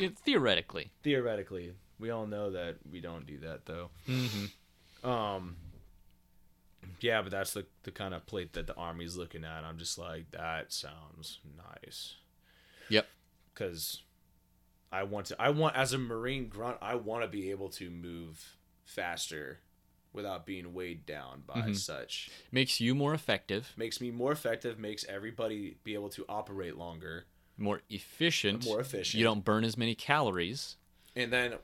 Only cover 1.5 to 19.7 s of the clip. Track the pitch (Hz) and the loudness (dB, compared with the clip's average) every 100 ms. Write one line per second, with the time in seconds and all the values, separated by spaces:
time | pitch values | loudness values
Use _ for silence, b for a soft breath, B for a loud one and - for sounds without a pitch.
1.5 | 92 87 90 - - 113 113 107 104 104 | -6 -6 -12 -18 -8 -4 -2 -2 -2 -2
2.5 | 92 85 82 - 87 85 82 71 71 80 | -2 -4 -6 -10 -8 -8 -8 -8 -10 -8
3.5 | 80 - 82 87 - - 127 123 104 101 | -10 -8 -8 -8 -10 -2 0 0 -2 -4
4.5 | - - - - - 127 120 104 95 90 | -8 -20 -20 -20 -6 -2 2 2 0 -4
5.5 | 82 82 - - - - - _ - - | -10 -14 -16 -20 -20 -20 -20 _ -20 -20
6.5 | - - - 92 90 117 110 95 98 98 | -20 -20 -18 -16 0 4 4 2 0 0
7.5 | 104 92 _ - - 95 87 - 104 87 | -2 -6 _ -12 -6 -4 -4 -4 -6 -4
8.5 | 87 82 - 85 85 85 90 82 82 80 | -4 -4 -4 -6 -4 -6 -6 -8 -8 -8
9.5 | 80 78 82 82 - 87 80 82 82 82 | -8 -8 -8 -6 -6 -6 -8 -10 -6 -4
10.5 | 80 - - 69 80 76 - 78 - 76 | -2 -4 -6 -8 -12 -18 -14 -14 -14 -16
11.5 | 76 - - - - - - _ _ B | -18 -18 -16 -14 -12 -12 -14 _ _ B
12.5 | B B B B 107 - - _ _ _ | B B B B 6 6 -4 _ _ _
13.5 | - 98 82 - - - _ _ _ _ | -4 -4 -2 -6 -6 -12 _ _ _ _
14.5 | _ _ _ - 92 101 101 95 - 127 | _ _ _ -6 -2 0 -2 -4 2 4
15.5 | 147 156 131 131 131 120 113 120 135 113 | 6 6 6 4 2 0 0 0 -2 -4
16.5 | 101 120 123 104 123 107 117 107 101 95 | -4 -4 -4 -2 -2 0 0 0 0 -2
17.5 | 98 98 - 90 85 87 85 82 80 - | -2 -4 -6 -8 -8 -8 -8 -10 -12 -16
18.5 | - _ _ - - 87 85 - 78 67 | -20 _ _ -10 -4 -2 -2 -4 -4 -6
19.5 | - _ | -10 _